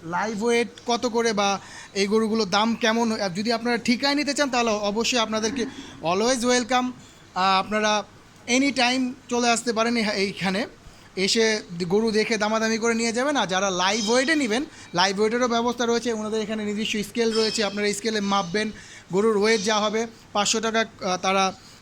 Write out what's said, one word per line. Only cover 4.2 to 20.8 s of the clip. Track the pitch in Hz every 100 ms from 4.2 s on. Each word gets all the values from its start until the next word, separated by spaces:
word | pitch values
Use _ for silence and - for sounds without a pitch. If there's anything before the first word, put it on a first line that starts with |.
| 285
চান, | 285 285
তাহলে | 240 233
অবশ্যই | 208 208 208 226 247
আপনাদেরকে | 220 220 220 185 135 - - -
always | 160 185 226 262
welcome, | 240 247 247 247 254 247 - - -
আহ, | 185 190 190
আপনারা | 196 214 214 208 202 - - - -
এনি | 247 277
টাইম | 247 240 262 254 269 -
চলে | 240 240
আসতে | 233 240
পারেন | 214 226 233
এই-, | 214
এইখানে, | 214 196 - 180 190 294 - - - - -
এসে | 190 226 220 214 - 170 180
গরু | 202 226
দেখে | 208 214 226
দামাদামি | 214 220 220 220
করে | 233
নিয়ে | 226 233
যাবেন। | 226 269 285
আর | 196
যারা | 185 196
লাইভ | 180 185 220 208
ওয়েটে | 247 269
নেবেন, | 311 254 220 311 - -
লাইভ | 170 190 196
ওয়েটেরও | 220 240 254
ব্যবস্থা | 233 240 240 233
রয়েছে, | 233 240
ওনাদের | 220 214 220
এখানে | 208 220
নিজস্ব | 208 208 220 220
স্কেল | 202 233 226
রয়েছে, | 220 220 214
আপনারা | 202 202 208
স্কেলে | 208 226 214
মাপবেন, | 202 196 180 214 214 208 - - -
গরুর | 180 220 208
ওয়েট | 208 226
যা | 196 214
হবে | 214 214 226 - -
পাঁচশো | 208 202 226
টাকা, | 220 220